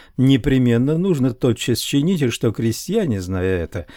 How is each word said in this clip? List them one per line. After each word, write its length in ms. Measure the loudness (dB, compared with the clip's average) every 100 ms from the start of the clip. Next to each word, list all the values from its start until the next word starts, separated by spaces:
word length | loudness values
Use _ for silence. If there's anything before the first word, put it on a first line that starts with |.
| -10 0
непременно 800 | 2 4 2 2 4 2 2 0
нужно 340 | 0 0 0
тотчас 460 | 0 0 0 -2 -2
чинить, 420 | 0 0 0 0
и 80 | -2
что 240 | -2 -2
крестьяне, 720 | 0 -2 -4 -4 -2 -2 -2
зная 420 | -4 -2 -2 -2
это, 220 | -4 -8 -12